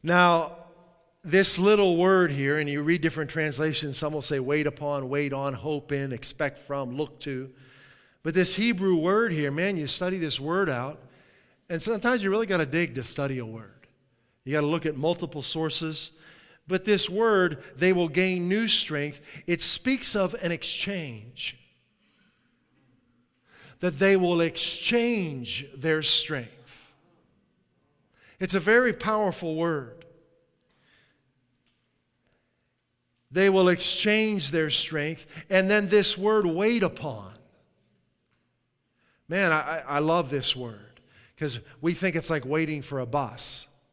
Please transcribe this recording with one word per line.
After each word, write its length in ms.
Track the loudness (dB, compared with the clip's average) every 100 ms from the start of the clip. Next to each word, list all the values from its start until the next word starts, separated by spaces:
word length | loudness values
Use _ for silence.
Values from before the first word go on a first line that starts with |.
Now, 560 | 4 6 6 4 0 -12 -20 -20 _ _ _ _
this 340 | 0 2 4 4
little 380 | 4 4 4 4
word 340 | 4 4 2
here, 280 | 0 0 0
and 100 | -2
you 140 | -2
read 180 | 0 0
different 280 | 0 -4 -6
translations, 680 | -4 -4 -2 -2 -2 -4 -4
some 160 | -4
will 100 | -6
say 160 | -4 -4
wait 300 | 0 0 -2
upon, 400 | -4 -6 -4 -2
wait 240 | -2 -2
on, 200 | -4 -4
hope 380 | -6 -6 -6 -4
in, 220 | -6 -4
expect 480 | -6 -8 -4 -4 -4
from, 360 | -10 -8 -6 -6
look 220 | -8 -8
to. 300 | -10 -8 -10 -18 -20 -20 -20 -20 _ _
But 100 | -2
this 220 | 2 2
Hebrew 420 | 2 0 2 2 2
word 360 | 4 2 2
here, 180 | 0 0
man, 260 | 0 -2 -2
you 120 | -2
study 300 | -2 -2 -2
this 200 | -4 -4
word 300 | -2 0 0
out, 300 | -2 -6 -10 -20 _ _ _ _ _ _
and 140 | -6
sometimes 400 | -2 0 2 2
you 80 | 2
really 160 | 0 2
gotta 200 | 0 0
dig 280 | 0 -2 -4
to 60 |
study 360 | -6 -4 -4 -4
a 80 | -8
word. 260 | -12 -18 -20 _ _ _ _ _ _
You 80 | -4
gotta 160 | 0 0
look 180 | 0 -2
at 100 | -2
multiple 460 | -2 -2 -6 -8
sources. 680 | -6 -4 -2 -4 -6 -6 -10 _ -20 -20 _ _ -4
But 160 | -2
this 260 | 2 0 2
word, 520 | 0 2 4 2 -2 -12 0
"they 160 | 2
will 160 | 4 2
gain 400 | 2 0 0 0
new 200 | 0 2
strength," 520 | 0 0 -4 -6 -8 -20 -14 -4
it 140 | 0
speaks 540 | 2 2 0 0 0
of 200 | 2 0
an 180 | -2 -4
exchange. 1040 | -4 -6 -6 -6 -6 -8 -12 -16 -10 -10 -12 _ _ _ _ _ _ _ _ _ _ _ _ _ _ _ _ _ _ _ _ -20 -4
That 180 | -4 2
they 180 | 4 6
will 240 | 4 4
exchange 1300 | 2 0 -4 -2 0 2 2 0 -2 -6 -8 -10 -10
their 280 | -6 0 0
strength. 920 | 4 2 0 -6 -8 -18 -20 -20 -20 _ _ _ _ _ _ _ _ _ _ _ _ _ _ _
It's 160 | -2
a 60 | 0
very 320 | 4 4 4
powerful 640 | 0 -2 0 0 -2 -4
word. 500 | -2 -2 -2 -8 -18 -20 _ _ _ _ _ _ _ _ _ _ _ _ _ _ _ _ _ _ _ _ _ _ _ _ _ _ _ _ _ _ _ _
They 180 | 4 6
will 200 | 8 6
exchange 840 | 4 0 0 2 2 2 0 -2
their 200 | 0 0
strength. 560 | -2 -2 -4 -4 -6 -14 -20 0
And 220 | 2 4
then 180 | 2 6
this 300 | 4 4 0
word, 280 | 2 2 2
"wait 360 | 2 0 2
upon." 500 | 0 -2 -8 -8 -14 -20 _ _ _ _ _ _ _ _ _ _ _ _ _ _ _ _ _ _ -6
Man, 240 | 0 2
I, 80 | 2
I, 180 | 0 -6 -2
I 120 | 0
love 300 | 2 0 0
this 240 | -2 -2
word, 460 | -4 -6 -14 -20 _ _ _ _ _
'cause 240 | -8 -8 -14 -4
we 140 | -2
think 220 | 0 -2 -2
it's 140 | -2
like 140 | -4
waiting 380 | 0 -2 -2 -4
for 180 | -6 -8
a 60 | -4
bus. 600 | -4 -4 -4 -4 -4 -8 _ _